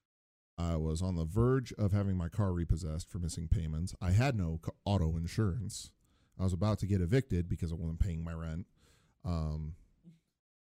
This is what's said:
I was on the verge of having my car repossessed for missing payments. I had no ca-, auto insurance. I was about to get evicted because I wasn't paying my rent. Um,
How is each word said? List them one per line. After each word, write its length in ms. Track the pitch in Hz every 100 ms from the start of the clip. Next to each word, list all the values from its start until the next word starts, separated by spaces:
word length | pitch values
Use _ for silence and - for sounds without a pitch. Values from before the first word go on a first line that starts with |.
| _ _ _ _ _ -
I 200 | 85 80
was 260 | 80 80
on 140 | 92 85
the 100 | 80
verge 480 | 101 120 131 120
of 200 | - 101
having 220 | 101 98 92
my 140 | 82
car 240 | - 98
repossessed 560 | 87 85 82 82 78 -
for 80 | -
missing 300 | 82 - 82
payments. 480 | - 80 78 92 -
I 120 | 90
had 240 | 101 139 113
no 240 | 82 82
ca-, 140 | - - 101
auto 320 | 101 80 82
insurance. 720 | 85 - 107 95 90 - - _ _ _ _ -
I 60 |
was 100 | 92
about 240 | 87 107 101
to 60 | 95
get 160 | 98
evicted 480 | 85 131 - 87 87
because 220 | 90 82
I 40 | 82
wasn't 240 | 82 82
paying 240 | 101 80
my 100 | 82
rent. 340 | 80 80 82 - _ _ _ _ _ -
Um, 520 | 85 78 78 78 90 - _ - - _ _ _ _ _